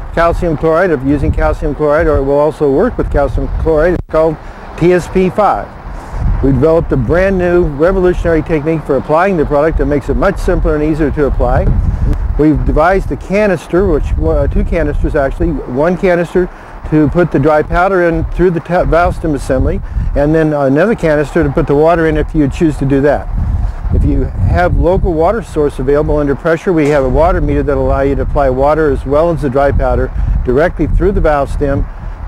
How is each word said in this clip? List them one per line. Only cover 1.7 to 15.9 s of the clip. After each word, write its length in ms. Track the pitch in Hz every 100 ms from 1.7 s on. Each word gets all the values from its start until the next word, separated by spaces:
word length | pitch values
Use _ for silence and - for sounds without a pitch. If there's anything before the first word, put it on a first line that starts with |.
chloride, 320 | 143 151 151 160
or 120 | 143
it 60 |
will 140 | 135 143
also 320 | 151 143 147
work 280 | 139 233 -
with 120 | -
calcium 380 | 147 139 - 139 -
chloride. 320 | - 151 170
It's 120 | 165 -
called 260 | 156 160 151 - - - -
T 140 | 170
S 160 | 180 -
P 220 | 190 185
five. 360 | - 190 104 - - - - - - - -
We 80 | 135
developed 400 | 127 156 165 165
a 60 | 147
brand 400 | 113 165 190 185
new 260 | 180 175
revolutionary 800 | 170 139 170 190 180 - 170 160
technique 400 | 131 156 151 160
for 160 | - 131
applying 400 | - 156 196 175
the 80 | 120
product 320 | 143 160 143
that 80 | 139
makes 240 | 147 -
it 80 | 123
much 200 | 185 -
simpler 360 | - 175 170
and 100 | 151
easier 260 | 156 151 143
to 120 | 151
apply. 400 | 135 - 123 139 - - - - - - - -
We've 240 | 151 135 127
devised 440 | 147 170 196 -
a 40 | 147
canister, 720 | - 196 214 170 - 170 -
which, 240 | 139 - -
uh, 300 | 160 147 143
two 160 | 202
canisters 520 | 208 175 147 143 160 151
actually, 360 | 139 - 170
one 440 | 135 - 123 165